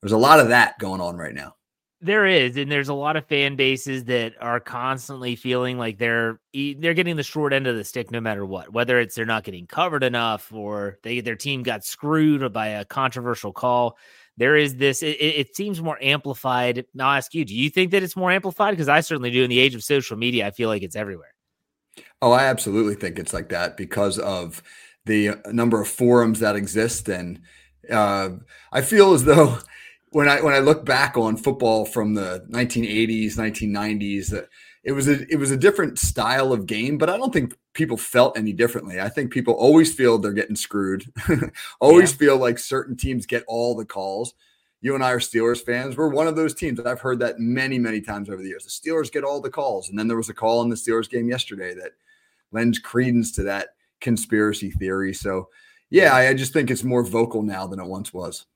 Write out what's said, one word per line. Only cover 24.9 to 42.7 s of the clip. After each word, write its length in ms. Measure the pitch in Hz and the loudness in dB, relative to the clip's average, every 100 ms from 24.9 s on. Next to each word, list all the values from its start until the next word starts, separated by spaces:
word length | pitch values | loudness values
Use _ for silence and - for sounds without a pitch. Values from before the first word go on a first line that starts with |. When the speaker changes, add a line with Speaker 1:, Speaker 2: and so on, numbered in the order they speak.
| _ - | _ -2
Speaker 1:
the, 240 | 107 104 | 2 2
uh, 60 | 104 - | -2 -4
number 300 | 117 117 113 | 0 2 2
of 60 | 101 | 0
forums 540 | - 120 123 117 107 | 0 6 6 6 2
that 140 | 110 101 | 0 0
exist. 540 | 98 104 113 - - | -2 -2 -2 -2 -6
And, 320 | 92 87 87 - _ _ _ - | -6 -6 -12 -18 _ _ _ -4
uh, 380 | 113 104 98 95 92 - - - | 0 2 0 -4 -8 -18 -20 -6
I 100 | - | -4
feel 320 | 135 214 196 | 0 6 8
as 100 | 165 | 8
though 340 | 127 160 143 117 | 6 8 8 4
<laughs> 40 | - - - _ _ | -8 -20 -20 _ _
when 180 | 151 143 | 0 4
I, 100 | 143 | 4
when 140 | 156 | 4
I 60 | 139 | 4
look 260 | 139 151 - | 4 4 2
back 320 | 131 139 127 | 0 2 0
on 180 | 113 110 | 0 0
football 480 | - 127 117 110 | -2 0 2 2
from 300 | 107 120 107 | 0 -2 -2
the 320 | 104 95 90 - | -2 -4 -8 -6
nineteen 380 | 117 123 123 113 | -4 -2 -2 -2
eighties, 520 | 107 113 110 107 107 | 0 0 0 -2 -2
nineteen 360 | 110 107 107 | -4 -4 -4
nineties, 580 | 101 107 107 101 101 92 | -4 -4 -4 -4 -4 -6
uh, 140 | 101 - _ - _ | -8 -10 _ -20 _
it 120 | - | -6
was 160 | 139 139 | -2 2
a, 200 | 143 - | 0 0
it 60 | 156 | -2
was 160 | 139 | 0
a 60 | 135 | 4
different 420 | 175 202 160 - | 2 2 -4 -2
style 540 | - - 110 131 135 | -4 -2 -2 0 0
of 140 | 120 92 | 0 -2
game, 300 | 107 120 147 | -4 -2 0
but 120 | 156 | 0
I 80 | 196 | 0
don't 160 | 262 | -2
think 200 | 185 123 - _ | -2 -4 -8 _
people 240 | - 160 113 | -4 -4 -2
felt 400 | - 123 127 - | 0 4 4 2
any 160 | 107 | -4
differently. 480 | 92 117 117 95 90 | 0 0 0 -8 -6
I 80 | 98 | -6
think 200 | - 131 | -4 -4
people 260 | 131 120 117 | -2 0 4
always 380 | 123 156 160 | 8 8 6
feel 240 | - 123 113 | 4 4 4
they're 140 | 104 | 2
getting 240 | 101 - 104 | -2 -4 -4
screwed, 480 | - 104 98 95 - - - | -4 -2 -2 -4 -6 -10 -2
<laughs> 240 | 143 - - - - | 0 -2 -8 -18 2
always 320 | 135 170 180 | 10 10 10
Speaker 2:
Yeah. 40 | 139 | 4
Speaker 1:
feel 200 | 147 135 | 4 4
like 220 | 123 120 | 2 -2
certain 360 | - | -4